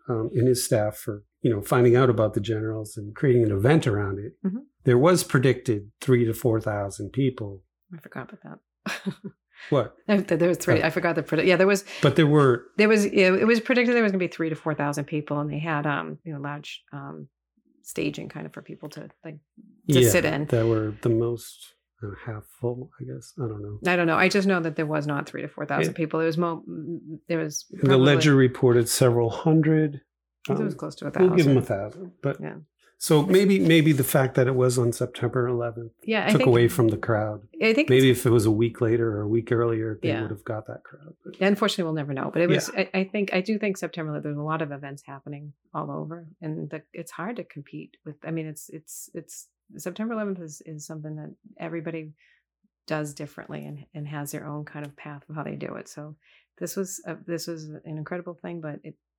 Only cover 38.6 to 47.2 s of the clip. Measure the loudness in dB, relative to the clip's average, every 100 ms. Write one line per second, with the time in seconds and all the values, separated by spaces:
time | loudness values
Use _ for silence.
38.6 | 0 0 0 0 0 -2 -2 -2 0 0
39.6 | 0 -2 -4 -6 -4 -4 -6 -8 -8 -10
40.6 | -10 -16 -18 -20 -20 -20 -18 -2 0 2
41.6 | 0 -2 -4 -4 -6 -6 -4 0 2 2
42.6 | 0 -4 -4 -2 -4 -4 -2 -2 -2 -2
43.6 | -4 -4 -6 -6 -6 -6 -6 -6 -4 -4
44.6 | -6 -8 -14 -16 -16 -18 -14 -14 -16 -20
45.6 | _ -10 -8 -8 -10 -12 -16 -14 -10 -8
46.6 | -10 -12 -14 -18 -16 -12